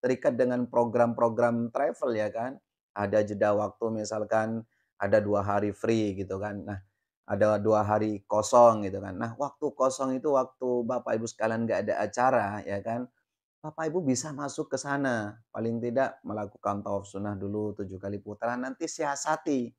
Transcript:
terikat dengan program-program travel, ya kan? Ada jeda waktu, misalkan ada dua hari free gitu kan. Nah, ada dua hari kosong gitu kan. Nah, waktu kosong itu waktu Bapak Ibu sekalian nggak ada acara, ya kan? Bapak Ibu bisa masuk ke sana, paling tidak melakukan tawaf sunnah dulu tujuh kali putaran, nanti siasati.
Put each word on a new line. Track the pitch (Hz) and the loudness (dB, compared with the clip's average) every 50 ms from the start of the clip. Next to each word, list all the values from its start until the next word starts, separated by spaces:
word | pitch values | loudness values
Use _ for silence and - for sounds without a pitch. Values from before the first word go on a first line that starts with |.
| - | 2
terikat | 123 127 123 - 156 127 | 0 0 2 2 0 2
dengan | 117 127 123 123 123 123 | 2 2 2 2 0 -2
program-program | 123 - 120 120 117 104 120 117 120 117 110 120 117 113 113 120 120 120 117 117 117 | 0 2 2 2 2 4 4 4 4 4 2 2 2 4 4 2 2 2 0 -2 -2
travel, | - 127 139 156 - - - 135 117 107 | -2 -2 -2 -2 -2 -2 -2 -2 0 0
ya | 107 | -2
kan? | 104 98 113 117 127 139 - _ _ _ _ _ _ | -2 -4 -4 -6 -6 -8 -12 _ _ _ _ _ _
Ada | _ 101 104 101 101 107 104 | _ -2 -2 2 4 4 4
jeda | 101 107 101 107 104 104 | 2 2 2 4 4 4
waktu, | 104 104 98 - _ 117 113 113 110 107 | 2 0 -2 -4 _ -4 -2 -2 -2 -4
misalkan | 104 110 107 107 104 113 110 110 110 113 113 113 _ _ _ _ _ _ _ | -4 -4 -6 -2 0 0 0 0 0 -4 -6 -8 _ _ _ _ _ _ _
ada | 101 101 104 107 104 | 0 4 4 4 4
dua | 104 104 101 101 | 4 0 0 2
hari | 104 101 101 101 104 | 2 0 0 0 0
free | 98 - - 113 113 113 110 104 95 95 | -2 -2 0 2 2 2 2 0 -2 -4
gitu | 98 92 95 95 98 | -6 -6 -6 -6 -6
kan. | 104 101 104 82 | -6 -8 -8 -8
Nah, | - 101 95 - _ _ _ _ _ _ _ _ | -8 -10 -10 -12 _ _ _ _ _ _ _ _
ada | - 104 101 104 107 107 104 101 | -6 0 2 4 4 4 4 4
dua | 110 110 107 104 | 4 4 4 4
hari | 101 107 107 107 107 107 101 _ | 4 2 2 2 0 -2 -6 _
kosong | _ - 104 107 - - 120 120 117 113 107 104 | _ 0 0 2 6 8 10 10 10 8 6 -2
gitu | 95 95 98 | -4 -4 -6
kan. | 98 98 92 | -8 -8 -8
Nah, | 92 113 117 113 120 | -6 -8 -8 -6 -6
waktu | 143 139 - _ 151 147 | -6 -6 -6 _ -6 -6
kosong | - - 131 135 131 - 135 131 131 131 | -2 0 0 0 0 0 -2 -2 -2 -2
itu | - 151 139 | 0 2 2
waktu | 131 127 127 _ _ 127 127 123 123 120 | 2 0 0 _ _ -4 -2 -2 0 -2
Bapak | 113 123 123 117 120 113 110 113 | -2 -4 -4 -2 -2 -4 -2 -4
Ibu | 117 | -6
sekalian | - _ 110 110 113 110 117 110 | -6 _ -2 -2 0 -2 -2 0
nggak | 107 90 104 | 0 -2 0
ada | 104 98 - 104 | -2 -2 -2 -2
acara, | 107 - 123 123 131 131 120 104 98 104 104 - | -4 0 2 2 4 4 2 0 0 -4 -6 -6
ya | 82 101 101 98 | -6 -6 -6 -4
kan? | 113 117 120 127 123 _ _ _ _ _ _ _ _ _ _ - | -4 -4 -4 -6 -8 _ _ _ _ _ _ _ _ _ _ -14
Bapak | 156 151 - 160 160 151 | -12 -8 -6 -6 -2 -2
Ibu | 185 175 | -2 0
bisa | 135 127 123 - 156 147 | 0 0 0 -2 -8 -8
masuk | 135 143 139 - - 147 - 135 | -6 -8 -6 -4 -6 -6 -4 -4
ke | 135 | -6
sana, | - 143 139 143 139 135 120 113 104 104 104 - _ _ _ | -4 -4 -2 -2 0 0 0 -2 -2 -4 -8 -12 _ _ _
paling | 110 113 117 117 117 | -4 -4 -2 -2 -2
tidak | 113 120 117 131 135 123 - - _ | -4 -2 0 0 0 0 -2 -10 _
melakukan | - 104 107 104 104 _ - - 101 101 101 101 | -8 -6 -6 -6 -8 _ -6 -4 -2 -2 -2 -4
tawaf | 104 101 98 101 | -4 -4 -6 -6
sunnah | - - 98 101 104 104 95 | -6 -10 -6 -6 -6 -6 -4
dulu | 95 101 101 104 107 107 101 - | -6 -4 -4 -4 -4 -4 -6 -6
tujuh | 104 95 95 92 - | -10 -10 -10 -10 -8
kali | 101 101 101 | -8 -8 -8
putaran, | 98 107 104 - - 117 123 123 | -8 -12 -12 -6 -4 -4 -4 -4
nanti | 127 131 135 _ 165 151 | -6 -8 -8 _ -8 -8
siasati. | - - 160 143 139 135 - 151 156 160 - 165 147 131 120 117 - | -6 -6 -4 -4 -4 -4 -2 -4 -4 -2 0 -2 0 0 -2 -4 -8